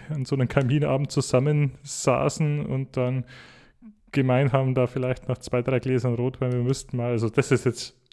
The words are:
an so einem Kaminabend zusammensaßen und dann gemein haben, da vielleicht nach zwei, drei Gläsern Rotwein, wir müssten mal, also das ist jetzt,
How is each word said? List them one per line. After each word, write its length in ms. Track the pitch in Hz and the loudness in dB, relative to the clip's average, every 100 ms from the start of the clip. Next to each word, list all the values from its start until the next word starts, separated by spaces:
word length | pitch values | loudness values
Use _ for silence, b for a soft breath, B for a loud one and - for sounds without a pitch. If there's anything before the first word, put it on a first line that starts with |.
| - | -6
an 140 | 151 | -8
so 120 | 131 135 | -4 0
einem 120 | 123 | 0
Kaminabend 600 | - 135 147 143 135 143 | 2 2 2 2 0 0
zusammensaßen 1500 | - - 127 139 151 143 127 - - - 127 143 - 151 147 | -2 2 2 2 2 0 -2 -12 -2 0 2 0 0 -2 -2
und 320 | - 131 135 - | -4 -4 -4 -2
dann 280 | 123 131 123 B B B B B 226 - _ | -2 -2 -6 B B B B B -20 -20 _
gemein 400 | - 131 127 139 | 0 4 4 4
haben, 220 | 135 131 | 2 2
da 120 | 127 123 | 2 0
vielleicht 420 | - 127 127 - | 0 -4 -4 -4
nach 100 | 127 | -6
zwei, 220 | - 123 | -2 -2
drei 180 | 123 131 | 0 0
Gläsern 340 | 131 127 123 | 0 0 0
Rotwein, 380 | 120 127 127 127 | 0 -2 -2 -2
wir 100 | 123 | 0
müssten 340 | 120 135 - 123 | 0 -2 -4 -4
mal, 140 | 120 | -2
also 180 | 120 113 | 0 2
das 220 | 123 131 | 0 2
ist 140 | 127 131 | 2 2
jetzt, 300 | 117 - - _ | -2 -8 -16 _